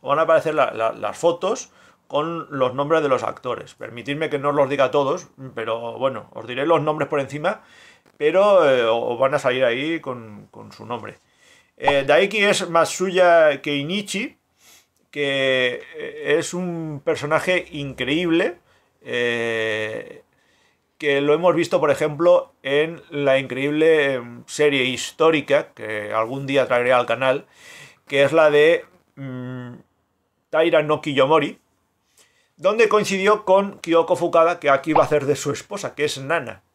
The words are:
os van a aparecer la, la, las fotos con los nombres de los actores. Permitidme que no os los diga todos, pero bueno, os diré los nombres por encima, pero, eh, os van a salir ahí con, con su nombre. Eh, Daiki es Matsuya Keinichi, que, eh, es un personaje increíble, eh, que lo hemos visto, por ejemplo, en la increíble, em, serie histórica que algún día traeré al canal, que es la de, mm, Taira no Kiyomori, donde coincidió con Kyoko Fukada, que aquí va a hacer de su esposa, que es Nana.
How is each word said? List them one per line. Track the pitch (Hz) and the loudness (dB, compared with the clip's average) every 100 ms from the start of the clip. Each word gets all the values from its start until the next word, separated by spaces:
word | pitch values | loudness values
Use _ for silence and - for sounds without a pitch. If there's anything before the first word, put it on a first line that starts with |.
os | 131 | -2
van | 143 | -2
a | |
aparecer | 165 160 160 | 2 2 2
la, | 156 123 | 0 -2
la, | 110 110 | 0 -4
las | 113 104 - | -4 -8 0
fotos | 170 170 277 - - _ _ _ _ | 0 0 -4 -4 -8 _ _ _ _
con | 143 156 170 156 | -4 -4 -8 -10
los | 143 127 | -4 -2
nombres | 123 143 160 | -2 0 0
de | 147 | 2
los | 127 | 0
actores. | - - 127 117 - | -2 -8 -10 -10 -10
Permitidme | - 113 117 123 143 156 | -16 -16 -12 -8 -6 -4
que | 143 | -2
no | 143 | -2
os | 143 | 0
los | 135 | 0
diga | 143 131 | 2 2
todos, | 147 135 170 - _ 131 | 2 0 -4 -8 _ -16
pero | 117 113 113 117 113 | -10 -6 -6 -8 -4
bueno, | 135 117 - | -4 -4 -14
os | - | -16
diré | 113 123 147 | -10 -6 0
los | 165 | 0
nombres | 151 156 139 | 0 -4 -4
por | 147 | -4
encima, | 135 143 165 214 _ - - _ _ _ | -6 -4 -6 -6 _ -20 -20 _ _ _
pero, | 147 175 208 196 151 | 0 4 6 6 6
eh, | 131 | 4
os | 113 117 117 120 | 2 0 -2 0
van | 131 | 0
a | 143 | 2
salir | 135 127 | 0 2
ahí | 127 120 151 165 | 0 0 -4 -6
con, | 139 123 113 104 104 | -8 -12 -14 -20 -20
con | 107 107 | -20 -20
su | - 110 | -18 -12
nombre. | 117 104 - _ _ _ _ _ _ | -12 -12 -18 _ _ _ _ _ _
Eh, | 135 143 | 0 0
Daiki | 135 151 196 214 | 4 2 2 2
es | 202 202 175 | 2 0 0
Matsuya | 165 160 - 185 180 175 170 156 139 | 2 0 0 -2 4 6 6 4 2
Keinichi, | - 143 143 196 208 196 262 _ _ _ _ _ _ _ _ | -4 -4 -4 -6 -6 -8 -8 _ _ _ _ _ _ _ _
que, | 147 139 139 135 131 127 123 131 160 | -6 -4 0 0 2 0 -4 -12 -14
eh, | 151 147 143 151 | -12 -10 0 0
es | - | 0
un | 180 180 165 160 147 | -6 -6 -6 -8 -6
personaje | - 151 147 156 - 180 - | -4 -4 0 -2 0 -2 -2
increíble, | 156 143 131 127 156 175 165 220 349 _ _ _ _ | -10 -10 -6 -2 -2 0 0 0 -4 _ _ _ _
eh, | 127 120 120 117 117 113 110 107 107 110 - - _ _ _ _ _ _ _ _ | -8 -4 -2 -2 -2 -2 -2 -4 -6 -8 -14 -20 _ _ _ _ _ _ _ _
que | 151 139 | -2 0
lo | 143 | 2
hemos | 151 180 | 2 2
visto, | 160 165 180 | 2 0 0
por | 151 | 0
ejemplo, | 139 151 147 170 175 175 _ | 0 -2 0 4 4 2 _
en | 135 143 160 165 - | -2 0 0 -6 -12
la | 151 139 135 | -4 2 2
increíble, | 135 123 143 151 156 156 139 | 0 -4 -4 2 4 4 2
em, | 131 120 120 - | -2 -8 -18 -16
serie | - 147 139 | 0 2 2
histórica | 127 123 - - 160 160 143 139 151 | 0 -2 -10 0 2 2 2 0 0
que | - 107 107 104 | -12 -10 -8 -4
algún | 110 113 135 139 | -4 -2 -6 -2
día | 139 127 | 0 2
traeré | 123 123 | 0 2
al | 127 120 | 2 2
canal, | 120 131 135 - _ - - - _ _ | -2 0 -2 -4 _ -20 -20 -20 _ _
que | 139 | 0
es | 139 | 2
la | 160 156 | 6 6
de, | 147 151 170 - _ _ - | 6 4 2 -4 _ _ -18
mm, | 135 127 127 127 123 123 _ _ _ _ _ _ _ | -14 -12 -12 -12 -14 -18 _ _ _ _ _ _ _
Taira | 156 165 165 | 0 4 2
no | 151 151 | 2 -2
Kiyomori, | 156 139 135 156 143 - _ _ _ _ _ _ _ _ _ _ | 0 2 4 4 2 -8 _ _ _ _ _ _ _ _ _ _
donde | 165 220 220 | -2 4 4
coincidió | 208 175 190 196 208 | 4 2 0 2 2
con | 196 190 196 - | 4 2 2 -8
Kyoko | - 165 165 185 | 0 2 2 0
Fukada, | 170 170 160 147 | 2 4 2 2
que | 143 | 2
aquí | 139 160 | 2 0
va | 156 | 0
a | 139 | 2
hacer | 151 | 2
de | 139 143 | 0 -2
su | 147 | -2
esposa, | 143 - 202 127 | -8 -8 -10 -10
que | - | -6
es | 147 135 | -6 -6
Nana. | 135 165 120 101 _ | -4 -4 -6 -16 _